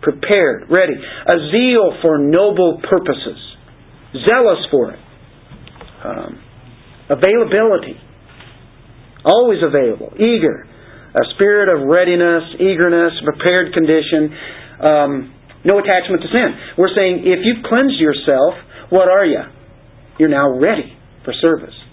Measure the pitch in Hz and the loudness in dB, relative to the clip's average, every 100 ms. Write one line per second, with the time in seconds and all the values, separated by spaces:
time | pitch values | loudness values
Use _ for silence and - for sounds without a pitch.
0 | - 143 - 202 160 110 - 180 180 139 | -4 -6 -2 0 0 -2 -2 0 0 -4
1 | - - - 175 151 196 254 240 190 - | -10 -8 -2 -2 0 0 2 2 2 0
2 | 165 156 143 165 202 180 180 156 - 185 | 0 2 2 2 2 2 0 0 -2 -2
3 | 180 135 117 - - - - - - - | 0 -6 -8 -14 -20 -20 -20 -20 -20 -20
4 | - 131 120 240 233 170 - 139 113 - | -16 -4 0 2 2 0 -2 -2 -2 -8
5 | - - - _ _ - - - - - | -20 -20 -20 _ _ -20 -20 -20 -20 -18
6 | - - 50 50 - - - - - - | -14 -12 -14 -16 -20 -20 -20 -20 -20 -20
7 | - 139 185 220 226 196 220 190 - - | -6 0 2 2 2 2 2 0 -4 -18
8 | - - - - - - - - - - | -20 -20 -20 -20 -20 -20 -20 -20 -20 -20
9 | - - - 202 247 190 165 139 123 107 | -20 -6 2 4 4 2 0 0 0 -4
10 | - - 220 226 156 - - - - - | -10 -2 0 2 0 -2 -14 -20 -20 -20
11 | - - 123 - 196 208 196 165 135 170 | -8 -4 -4 0 2 2 2 0 2 2
12 | 180 175 170 170 165 - 185 175 175 170 | 2 2 2 0 -4 -2 -2 2 0 2
13 | 170 160 - - 170 180 180 180 160 156 | 0 -2 -6 -2 0 0 -2 -2 2 2
14 | 151 160 151 151 - - - - 151 151 | 0 -2 -2 -6 -18 -18 -20 -2 2 2
15 | 143 139 123 - - - 165 202 202 185 | 0 -4 -10 -18 -20 -6 0 0 2 0
16 | 180 180 - 226 240 - - - 180 208 | 0 -4 -2 -2 -2 -4 -14 0 0 2
17 | 190 180 180 180 185 233 - 226 269 269 | 0 0 0 0 0 -4 -2 0 0 0
18 | 156 143 - 135 147 180 - - - 185 | -2 0 0 2 2 -2 -16 -20 0 2
19 | 185 185 190 127 - - - - - - | 4 4 2 -2 -6 -18 -20 -20 -20 -20
20 | - - 156 139 143 127 160 226 - - | -20 -2 0 2 0 2 0 0 -6 -16
21 | - - - - 165 160 80 - - | -20 -18 -12 -2 0 0 -6 -20 -20